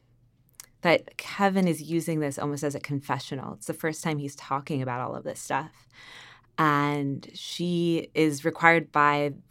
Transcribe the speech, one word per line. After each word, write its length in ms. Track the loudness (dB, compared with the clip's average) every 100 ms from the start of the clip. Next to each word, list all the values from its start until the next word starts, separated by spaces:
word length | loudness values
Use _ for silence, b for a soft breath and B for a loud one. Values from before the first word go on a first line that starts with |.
| b _ _ _ _ -20 -20 _
that 360 | 2 2 0 -10
Kevin 500 | -10 0 2 4 4
is 140 | 2
using 380 | -2 -2 0 0
this 200 | 0 -2
almost 240 | -4 -2
as 120 | -2 -4
a 40 |
confessional. 760 | -4 -6 -2 -6 -4 -8 -8
It's 140 | -10 -10
the 60 |
first 300 | -6 -4 -4
time 140 | -4 -4
he's 180 | -6 -10
talking 460 | -6 -6 -2 -4
about 200 | -2 -4
all 140 | -6 -6
of 80 |
this 160 | -8 -10
stuff. 480 | -4 -4 -4 -12 _ B B B B B B 0
And 680 | 4 4 2 0 -2 -4 -8
she 760 | -14 -12 -4 -2 2 2 0 0
is 300 | 2 2 2
required 480 | -2 4 6 6 4
by 420 | 4 4 4 0 -4 -6